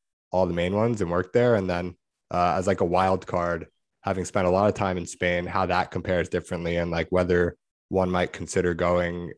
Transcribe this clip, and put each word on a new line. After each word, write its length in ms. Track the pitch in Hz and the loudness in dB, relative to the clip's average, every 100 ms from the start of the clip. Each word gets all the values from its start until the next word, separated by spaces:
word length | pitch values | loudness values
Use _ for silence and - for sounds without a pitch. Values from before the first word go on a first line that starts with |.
| _ _ _ | _ _ _
all 160 | 92 90 | -2 0
the 80 | |
main 220 | 85 90 101 | 0 0 0
ones 240 | 117 110 | 0 0
and 100 | 85 | 0
worked 220 | 87 90 | -2 0
there. 240 | 120 120 110 | 2 4 2
And 140 | 92 | 2
then, 260 | 87 90 85 _ _ _ | -2 -4 -10 _ _ _
uh, 240 | 87 87 85 | 0 2 2
as, 100 | 92 | 0
like, 140 | 92 | 0
a 40 | 90 | 2
wild 400 | 90 92 92 - | 4 2 0 -2
card, 420 | 90 87 85 82 _ _ _ | -2 -2 -4 -8 _ _ _
having 240 | 98 95 90 | -6 -4 -2
spent 200 | 104 90 | 0 2
a 60 | |
lot 160 | 92 104 | 4 2
of 60 | |
time 240 | 101 98 92 | 2 -2 -2
in 80 | 85 | -6
Spain, 400 | - 90 87 87 | -4 -2 -2 -2
how 200 | 95 92 | -2 0
that 220 | 90 - | 0 -2
compares 380 | 92 87 90 82 | -6 -2 -2 -2
differently 480 | 90 - 87 85 85 | -4 -4 -4 -2 -2
and, 160 | 87 | -2
like, 160 | 82 82 | -2 0
whether 440 | 90 90 90 87 - _ _ _ | 0 4 2 2 -2 _ _ _
one 240 | 95 92 | 0 0
might 220 | 90 90 | 0 -2
consider 400 | - 85 95 87 | -4 -4 0 0
going 580 | 85 87 87 87 87 87 | 0 0 0 0 -4 -10